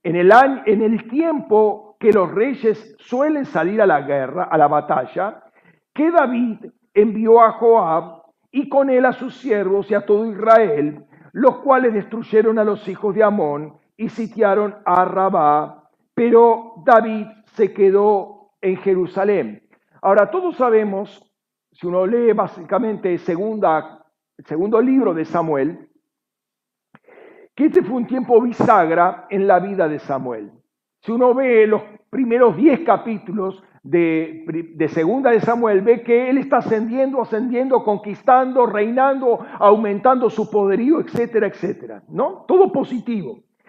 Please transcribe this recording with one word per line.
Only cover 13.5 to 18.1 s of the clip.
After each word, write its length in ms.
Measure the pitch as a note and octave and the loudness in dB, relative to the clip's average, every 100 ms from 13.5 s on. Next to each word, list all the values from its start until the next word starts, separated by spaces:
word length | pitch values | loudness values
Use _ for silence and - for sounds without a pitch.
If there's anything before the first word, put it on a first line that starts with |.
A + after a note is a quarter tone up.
| D3 D3+ - _ | -6 -10 -16 _
y 140 | - A3 | -12 -10
sitiaron 680 | - A3 G#3+ G#3 G3 G#3 G3+ - | -8 -10 -2 0 0 -2 -4 -2
a 180 | F3+ | 0
Rabá, 840 | F3+ F#3 F#3+ F#3+ D3 D3 D3+ - _ _ _ | 0 0 -2 0 2 0 -2 -10 _ _ _
pero 580 | - A#3 A3+ A#3 A3+ - - | -4 2 6 6 4 -4 -6
David 440 | D#3 A3+ A3 A3 G#3 - _ | 2 4 2 -4 -10 -16 _
se 220 | - G3 | -4 -2
quedó 800 | - G3 G3 G#3 | 2 2 4 2